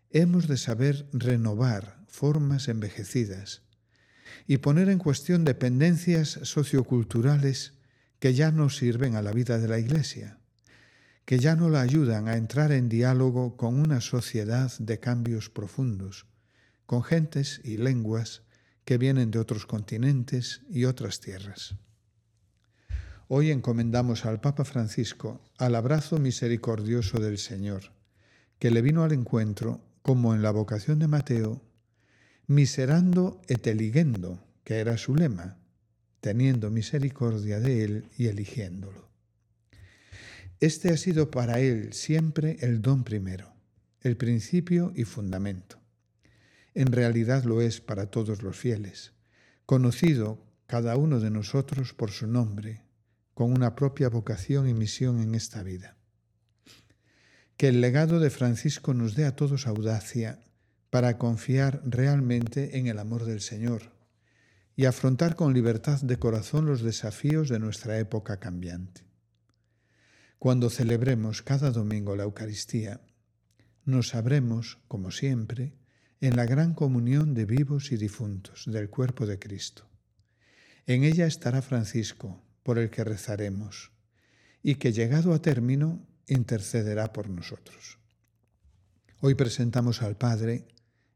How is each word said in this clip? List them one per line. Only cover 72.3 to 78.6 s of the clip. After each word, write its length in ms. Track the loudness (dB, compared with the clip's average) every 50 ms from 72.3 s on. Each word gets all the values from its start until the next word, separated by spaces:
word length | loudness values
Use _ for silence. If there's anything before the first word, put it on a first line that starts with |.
| -6 -8 -8 -8 -8 -10 -10 -6 -6 -6 -4 -6 -8 -12 -16 _ _ _ _ _ _ _ _ _ _ _ _ _ _ _ _
nos 240 | 0 0 0 0 0
sabremos, 680 | -2 -4 0 2 2 2 2 0 -2 -4 -6 -8 -12 -18 _
como 240 | _ -10 -8 -8 -8
siempre, 600 | -6 -4 -2 -2 -2 -2 -4 -6 -6 -8 -8 -8 -10 -14 _ _ _ _ _ _ _ _
en 160 | 0 2 2
la 100 | 4 2
gran 280 | 2 2 2 2 2 2
comunión 600 | 0 0 2 2 2 2 2 2 2 2 2 0
de 120 | 0 0
vivos 460 | 2 2 2 2 2 0 -2 -2 -4 -4
y 40 |
difuntos 680 | -2 -2 -4 -4 -6 -8 -8 -8 -8 -10 -14 -18 -14